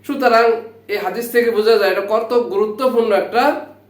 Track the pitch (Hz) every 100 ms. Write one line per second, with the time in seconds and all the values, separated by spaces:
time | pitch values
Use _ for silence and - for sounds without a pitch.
0 | - 269 247 226 233 226 - - - 208
1 | 190 202 240 240 233 208 220 220 196 185
2 | 196 220 226 247 233 196 214 214 254 233
3 | 220 196 - 226 285 - - -